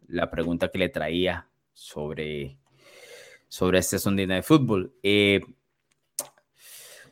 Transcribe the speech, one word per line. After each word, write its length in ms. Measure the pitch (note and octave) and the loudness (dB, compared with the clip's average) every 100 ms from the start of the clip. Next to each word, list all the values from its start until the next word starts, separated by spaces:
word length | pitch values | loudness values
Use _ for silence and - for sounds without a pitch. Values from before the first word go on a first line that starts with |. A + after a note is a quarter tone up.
| - | -8
la 240 | E2+ E2 | -4 -4
pregunta 380 | E2+ E2 E2+ F#2 | -2 -2 -2 -2
que 80 | F#2 | -2
le 140 | F2+ | -2
traía 580 | E2 D#2 F2 F2+ F2 - _ _ | -2 -4 0 -2 -4 -10 _ _
sobre, 840 | - - - D2+ D#2 D2+ D2+ C#2 C#2 _ _ _ - - - - - _ | -20 -16 -10 -8 -8 -8 -8 -10 -14 _ _ _ -20 -20 -20 -20 -20 _
sobre 300 | - F2+ F#2 | -2 2 2
este 200 | - G2 | 2 -2
Sunday 280 | G#2 G2 F#2+ | 0 0 0
Night 180 | F#2 | 0
Football. 480 | - D#3 A#2 G2 - _ | 4 4 4 0 -2 _
Eh, 380 | G2+ G#2 G2+ F#2+ - - _ _ _ _ _ - - _ _ _ - - - - - | 2 4 4 4 0 -20 _ _ _ _ _ -12 -12 _ _ _ -20 -20 -20 -20 -20